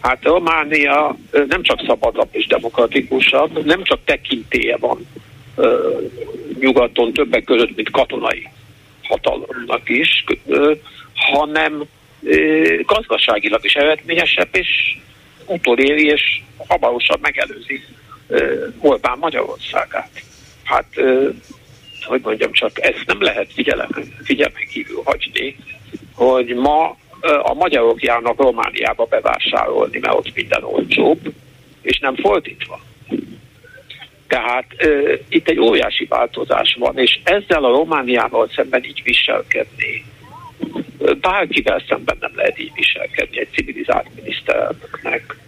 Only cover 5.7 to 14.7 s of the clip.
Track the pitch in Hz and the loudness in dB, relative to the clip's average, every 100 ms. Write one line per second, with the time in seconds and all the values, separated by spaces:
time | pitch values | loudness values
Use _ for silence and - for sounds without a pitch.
5.7 | - - - - - - - - 127 135 | 4 0 -2 -6 -10 -14 -12 -12 0 2
6.7 | 127 120 - 117 135 131 120 - 117 117 | 4 2 2 0 0 0 0 2 2 2
7.7 | - 110 135 127 127 127 - - - - | -2 -4 0 0 -2 -4 -4 -10 -20 -20
8.7 | - - - - 113 - 123 - 127 120 | -20 -20 -18 -6 -2 -2 -4 -8 -12 -6
9.7 | 123 - 123 170 - - - - 139 147 | -6 -2 0 2 0 -2 -4 0 2 4
10.7 | 151 - - - - - 139 151 156 156 | 2 -4 -20 -14 -2 0 2 0 0 0
11.7 | 151 151 _ _ - - 156 156 156 160 | -2 -10 _ _ -10 2 4 4 4 4
12.7 | - - 214 - 113 - 104 107 110 - | 2 2 0 0 0 2 0 0 0 0
13.7 | 147 147 156 - 165 160 - 180 - - | 2 2 2 -2 -2 0 0 0 0 0